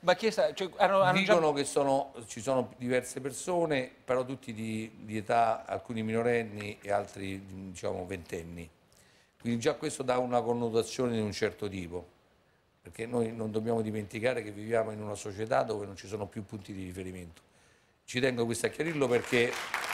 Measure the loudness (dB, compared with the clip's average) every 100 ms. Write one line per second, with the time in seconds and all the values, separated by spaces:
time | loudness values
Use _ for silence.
0 | 2 4 2 2 0 0 -4 4 6 6
1 | 6 6 6 6 6 4 2 2 4 4
2 | 0 -8 -12 -6 0 2 2 -2 0 0
3 | 0 -6 -6 -6 -2 0 2 2 -2 -6
4 | 0 0 0 -4 -8 -6 -4 -4 -4 -10
5 | -6 -4 2 4 4 2 -2 -6 -4 -4
6 | 0 2 2 2 0 -6 -10 -8 -2 0
7 | -2 -6 -6 -8 -10 -12 -12 -8 -6 -4
8 | -6 -8 -8 -8 -8 -12 -14 _ _ _
9 | _ _ _ _ -4 0 0 0 -4 -4
10 | 0 0 2 2 2 0 0 0 0 0
11 | 0 0 -2 0 -2 -2 -6 -6 -8 -8
12 | -12 _ _ _ _ _ _ _ -16 -10
13 | -4 -2 -2 -2 -4 -2 0 0 0 -4
14 | -6 -2 0 0 -4 -8 -2 0 0 -4
15 | -8 -8 -8 -6 0 0 0 -2 -6 -10
16 | -8 -8 -6 -8 -10 -10 -10 -10 -8 -8
17 | -10 -10 -14 -18 _ _ _ _ _ _
18 | -6 2 2 4 0 2 0 0 -2 2
19 | 4 4 4 4 4 2 -4 -4 -4